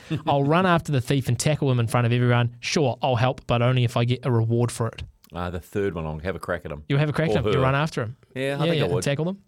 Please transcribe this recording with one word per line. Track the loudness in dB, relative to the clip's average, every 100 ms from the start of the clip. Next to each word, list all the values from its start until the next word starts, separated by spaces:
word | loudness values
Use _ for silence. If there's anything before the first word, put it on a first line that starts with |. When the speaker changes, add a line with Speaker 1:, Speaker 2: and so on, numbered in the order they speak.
| -8
Speaker 1:
<laughs> | -4 0
Speaker 2:
I'll | 2
run | 4 4 4
after | 2 2
the | 0
thief | 0 0 0
and | 0
tackle | 0 0 2
him | 2
in | 2
front | 2 2
of |
everyone. | 2 4 4 2 -2
Sure, | -2 0 0 0
I'll | 0 2
help, | 0 -2 -2
but | 2
only | 4 2
if | 2 2
I |
get | 0 0 0
a |
reward | 2 2 2 0
for | -2 -6
it. | -8 -16 -18 _
Speaker 1:
Uh, | -8 -6
the | -6
third | -6 -4 -2
one, | -2 -6
I'll | -4
have | -6 -6
a |
crack | -6 -6
at | -6
him. | -10 -2
Speaker 2:
You'll | 0
have | 0
a |
crack | 0 0
at | 0
Speaker 1:
Or |
Speaker 2:
him. | 0
You'll | 2
Speaker 1:
her. |
Speaker 2:
run | 2
after | 0 -2 -4
him. | -8 -10 _ -6
Speaker 1:
Yeah, |
I |
Speaker 2:
Yeah, | -4 -2
Speaker 1:
think | 0
I |
Speaker 2:
yeah, | 0
and | 0
Speaker 1:
would. | 0
Speaker 2:
tackle | 0 -2
them. | -4 -6